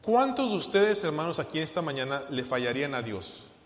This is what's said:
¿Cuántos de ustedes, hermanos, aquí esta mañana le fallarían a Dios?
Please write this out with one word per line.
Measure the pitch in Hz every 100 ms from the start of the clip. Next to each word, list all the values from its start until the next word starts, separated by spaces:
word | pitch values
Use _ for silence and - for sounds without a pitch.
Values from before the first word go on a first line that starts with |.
¿Cuántos | - 233 269 262 254
de | 196
ustedes, | - 196 214 202
hermanos, | 170 151 165 165
aquí | 143 156
esta | 160 180
mañana | 165 135 131 139 -
le | 127
fallarían | 123 127 120 127 143
a | 131
Dios? | 117 98 - - - -